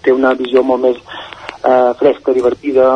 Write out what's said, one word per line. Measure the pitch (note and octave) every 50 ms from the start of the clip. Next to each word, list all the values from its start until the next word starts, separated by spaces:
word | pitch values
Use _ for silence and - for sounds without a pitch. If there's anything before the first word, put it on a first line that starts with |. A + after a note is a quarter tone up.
té | - C#3 B2+
una | C3 C3 C3
visió | B2+ B2+ B2+ A#2+ B2+ C3 B2+
molt | C3 B2+ B2
més, | C3 B2+ A#2+ A#2 - - - - - - - - - - - -
eh, | - B2+ B2+ B2+ B2 B2 A#2+ -
fresca, | D3 D3 D#3 - - C#3
divertida, | B2+ B2+ A#2+ B2 A#2+ - - C#3+ C3 C3 C3 C3 C3